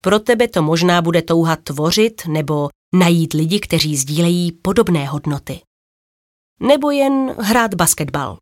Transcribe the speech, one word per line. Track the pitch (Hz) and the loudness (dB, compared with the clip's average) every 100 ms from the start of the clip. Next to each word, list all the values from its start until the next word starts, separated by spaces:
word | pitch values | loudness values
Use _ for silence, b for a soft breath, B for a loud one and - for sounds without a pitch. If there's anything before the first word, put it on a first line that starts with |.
Pro | 185 214 | 2 0
tebe | 214 233 240 | 2 0 2
to | 185 | 0
možná | 156 165 175 175 | 0 2 4 2
bude | 170 170 | 2 0
touha | 165 165 165 156 | 2 2 2 -2
tvořit | - 147 156 208 226 220 165 | -6 -2 0 2 0 -2 -4
nebo | 156 147 151 143 _ _ 185 | -4 -2 -2 -4 _ _ 0
najít | 175 170 160 | 2 2 0
lidi, | 151 160 202 | -2 0 -2
kteří | - 165 151 143 | -2 -2 -2 -4
sdílejí | 135 151 170 175 175 | -4 0 0 0 -2
podobné | 165 190 196 214 165 139 | -4 -2 0 2 0 -2
hodnoty. | 147 151 139 - 151 _ _ _ _ _ _ _ _ _ _ | -6 -6 -8 -8 -16 _ _ _ _ _ _ _ _ _ _
Nebo | 240 285 294 | 2 2 4
jen | 285 269 269 262 | 2 2 0 -2
hrát | - 208 240 226 | -4 0 0 0
basketbal. | 190 - - 147 147 127 82 | 0 0 0 -4 -4 -6 -10